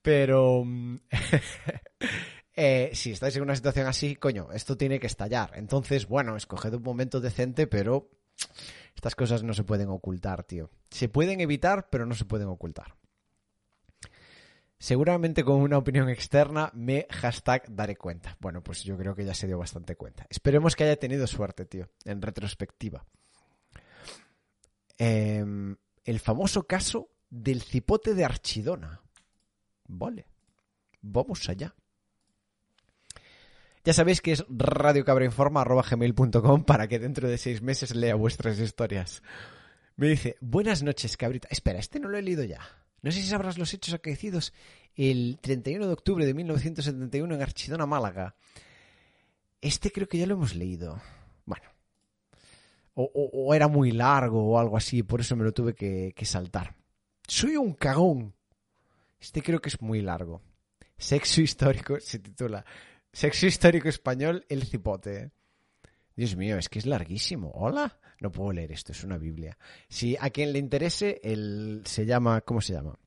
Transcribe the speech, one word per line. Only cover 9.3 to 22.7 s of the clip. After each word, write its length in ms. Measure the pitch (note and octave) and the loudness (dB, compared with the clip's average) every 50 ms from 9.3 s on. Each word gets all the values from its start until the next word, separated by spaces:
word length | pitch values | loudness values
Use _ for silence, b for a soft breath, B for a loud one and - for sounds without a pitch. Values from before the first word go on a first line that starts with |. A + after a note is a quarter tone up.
| A#2+ A2+ | 2 0
no 120 | G#2+ A#2 A2 | 0 -2 -2
se 80 | G2 | -2
pueden 280 | G#2 F#2 A2 G2+ G2+ G2 | 0 0 0 0 0 -2
ocultar, 520 | F#2+ F#2 - F#2+ F#2 F2+ - G2+ F#2 E2+ | -4 -6 -6 -6 -8 -6 -4 -6 -6 -6
tío. 280 | E2+ _ F#2 E2+ D#2 D2+ _ _ _ _ | -8 _ -10 -10 -10 -12 _ _ _ _
Se 180 | - - B2+ A2+ | -6 -4 -4 0
pueden 320 | - C3+ D#3+ F#3 G3 F#3 | 2 2 2 2 2 0
evitar, 480 | F3 D3+ D3 C3+ - F3 G3 G3 F#3+ _ | 0 0 0 2 2 2 2 2 0 _
pero 160 | - B2 A#2 | -4 -2 -2
no 100 | A#2 A#2+ | -2 -4
se 100 | A2 A2+ | -4 -4
pueden 240 | G2 A2+ G#2+ G#2 G2 | -4 -4 -4 -4 -4
ocultar. 480 | F#2 E2+ - E2+ D#2 - - - - _ _ _ _ _ _ _ _ _ _ _ _ _ _ _ _ _ _ _ _ B B B B B B B B B B B B B B B B _ | -6 -8 -10 -12 -12 -12 -16 -18 -20 _ _ _ _ _ _ _ _ _ _ _ _ _ _ _ _ _ _ _ _ B B B B B B B B B B B B B B B B _
Seguramente 640 | - - B2 B2+ D3+ F3 F3+ F3 E3 E3 D#3 E3 C#3+ | -2 0 2 2 4 4 2 2 2 0 0 2 4
con 160 | B2 C#3 C#3 | 4 6 6
una 180 | C#3 C#3+ C#3+ C#3 | 6 6 4 4
opinión 300 | C3 C#3+ C3 C#3 C3 B2+ | 2 4 2 2 2 2
externa 640 | B2 - - - - C#3 D3 C#3+ D3+ D3+ D#3 D3+ - | -2 -4 -6 4 6 6 6 6 4 -2 -2 -2 -4
me 320 | A#2 A#2 B2 C3+ C#3+ - - | -6 -2 0 0 -2 -2 -4
hashtag 540 | - - - A#2+ A#2 - - - B2 B2+ - - | -8 -4 -2 -2 -2 -2 0 2 2 2 0 -6
daré 280 | G#2+ G2 G#2+ G2+ G2+ | -6 -6 -4 -4 -6
cuenta. 400 | - - F2+ E2+ F2 - F#2 F2+ _ | -8 -8 -10 -10 -8 -10 -12 -12 _
Bueno, 220 | - F#2+ E2 F2 | -10 -10 -10 -10
pues 200 | E2+ - F2 - | -10 -10 -12 -10
yo 140 | - G2 G2 | -8 -8 -8
creo 180 | F2+ F#2 G2 G2 | -6 -4 -6 -4
que 100 | F#2+ G2+ | -4 -6
ya 100 | F#2+ F#2 | -6 -4
se 120 | - G2+ | -4 -4
dio 120 | F#2+ F#2 F2 | -4 -4 -4
bastante 360 | F2 - - E2+ F2 - E2+ | -6 -6 -10 -12 -10 -10 -12
cuenta. 320 | _ - - - - - _ | _ -12 -16 -16 -18 -18 _
Esperemos 460 | - - _ D3+ C#3 D3 D#3 E3 - | -12 0 _ 4 4 6 6 4 4
que 80 | - D#3 | 4 4
haya 120 | D3+ D3+ | 4 4
tenido 320 | D3 - B2 C3 C#3+ C3 A2+ | 2 0 -4 -2 -2 -2 -2
suerte, 360 | - - G#2 F#2 F#2 - F#2 | -2 -4 -6 -6 -6 -10 -14
tío, 240 | - - F#2+ F2 - _ _ - | -12 -10 -12 -12 -12 _ _ -10
en 180 | - G2+ G2+ | -10 -8 -6
retrospectiva. 840 | F#2+ G#2+ - - G2+ G2 - - G2 - | -6 -8 -8 -8 -8 -10 -8 -8 -10 -12